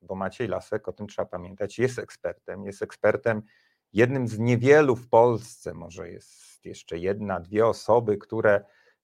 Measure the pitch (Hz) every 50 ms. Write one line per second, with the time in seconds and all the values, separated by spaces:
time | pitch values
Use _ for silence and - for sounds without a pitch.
0 | _ - 98 95 98 95 - - 127 104 92 95 - - - 107 - - 90 -
1 | 104 101 - - 98 - - 92 87 90 95 98 104 101 - - 117 123 123 117
2 | 101 - - - - 87 85 _ _ - 92 95 101 101 98 - 104 95 - -
3 | - 104 107 104 - 117 113 107 107 _ _ _ _ _ _ _ _ _ - 98
4 | 120 123 135 135 127 113 110 104 117 120 123 117 120 135 143 151 151 139 123 113
5 | - - - 113 117 123 120 107 - - - - - 87 85 85 85 87 85 92
6 | 87 87 90 95 - _ _ _ - - - _ - - 101 - - - 82 85
7 | 85 95 101 104 107 101 95 87 85 90 104 104 113 113 101 - - - 107 120
8 | 117 107 104 98 - - - 113 110 110 104 101 - _ _ _ _ _ _ _